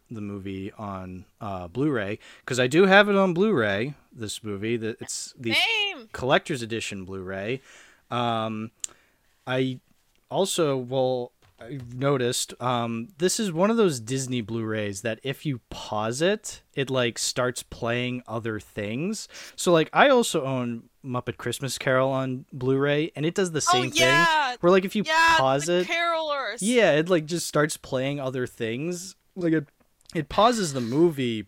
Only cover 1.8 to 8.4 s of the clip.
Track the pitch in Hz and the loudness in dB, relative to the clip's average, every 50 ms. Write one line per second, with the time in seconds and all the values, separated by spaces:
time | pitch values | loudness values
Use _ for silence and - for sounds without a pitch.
1.8 | 143 156 139 110 98 98 113 - - - - - _ - 127 123 127 127 139 175 | -2 0 0 -2 -2 -4 -6 -8 -12 -18 -20 -14 _ -4 0 0 2 2 4 4
2.8 | 202 190 190 202 202 208 202 196 196 185 165 170 202 220 196 131 110 104 98 101 | 6 8 8 8 6 6 4 4 4 2 2 2 2 2 2 2 2 2 0 0
3.8 | 120 147 147 - _ _ - 127 110 101 - - - 107 101 98 104 113 120 113 | -2 -4 -8 -12 _ _ -14 -10 -10 -10 -8 -8 -8 -8 -6 -6 -4 -4 -4 -2
4.8 | 110 107 - - 123 - - - - - - - 135 - 277 320 359 440 453 427 | -4 -6 -8 -8 -10 -10 -8 -10 -10 -12 -12 -8 -4 -2 0 2 2 0 0 -2
5.8 | 415 403 370 262 226 - - - - 127 156 196 - - 156 123 117 107 113 110 | -2 -4 -6 -10 -14 -16 -10 -4 0 2 2 2 2 -2 -6 -6 -6 -6 -6 -6
6.8 | - - 107 98 95 90 95 95 92 92 95 95 98 113 131 135 - - - - | -6 -8 -8 -10 -10 -10 -10 -10 -8 -8 -8 -6 -4 -6 -6 -6 -10 -16 -20 -20
7.8 | - - _ _ _ - 120 120 120 120 113 113 | -20 -20 _ _ _ -6 -4 -2 -2 0 -2 -2